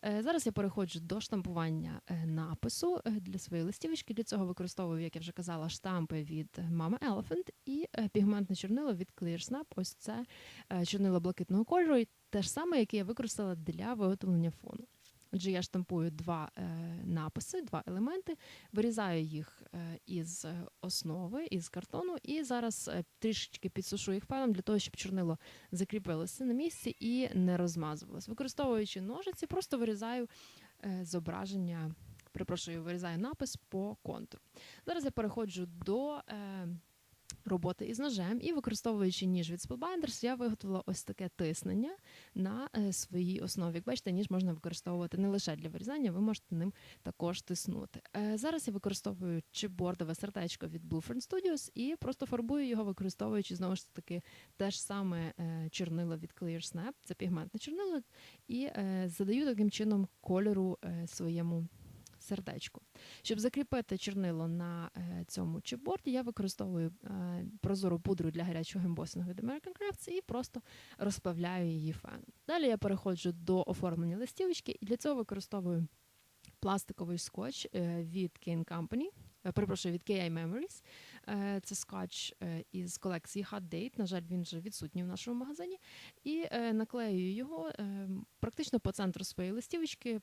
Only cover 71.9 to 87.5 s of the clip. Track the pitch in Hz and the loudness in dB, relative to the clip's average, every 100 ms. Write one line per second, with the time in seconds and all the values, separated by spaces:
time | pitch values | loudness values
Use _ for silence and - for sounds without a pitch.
71.9 | 160 - - - - - 339 285 214 202 | -4 -8 -14 -16 -14 -2 4 4 4 2
72.9 | 196 196 180 180 170 170 185 - 175 180 | 2 2 0 0 0 4 4 4 2 2
73.9 | 170 170 185 254 - 370 339 - - 202 | 2 0 0 -4 0 0 0 -4 -6 0
74.9 | 240 302 277 214 196 - 208 175 170 165 | 0 2 0 0 -4 -4 -2 2 2 2
75.9 | _ _ _ _ _ - - 190 196 - | _ _ _ _ _ -20 -4 0 0 -2
76.9 | - 175 175 - - 226 269 - 190 170 | -6 -2 -2 -4 -4 -6 -4 -4 -2 0
77.9 | 170 165 175 180 - - 165 165 170 165 | 0 -2 0 -2 -2 -2 0 0 -2 -2
78.9 | 226 349 - - _ 185 190 196 190 185 | 0 -2 -6 -20 _ 0 2 2 2 0
79.9 | 175 - 196 175 165 165 214 359 - - | -2 0 2 2 0 -2 -2 -4 -8 -18
80.9 | - - - - 208 196 196 - 196 - | -20 -18 -16 -4 -2 0 -2 -2 -8 -6
81.9 | 196 180 - - - 180 165 - 185 180 | -6 -6 -4 -6 -6 -4 -4 -4 -6 -4
82.9 | - 190 175 - 202 190 208 175 165 233 | -4 -2 -4 -4 -6 -4 -6 -6 -4 -4
83.9 | - 190 180 170 180 170 170 185 - 156 | -2 -2 -2 -2 -2 -2 -4 -6 -8 -6
84.9 | 180 180 185 - 240 262 302 359 370 - | -4 -4 -4 -4 -4 -4 -6 -6 -8 -12
85.9 | - - - 277 320 330 240 233 220 220 | -18 -18 -10 -2 -2 0 0 2 2 2
86.9 | 247 226 185 185 202 262 | 0 2 2 2 0 -4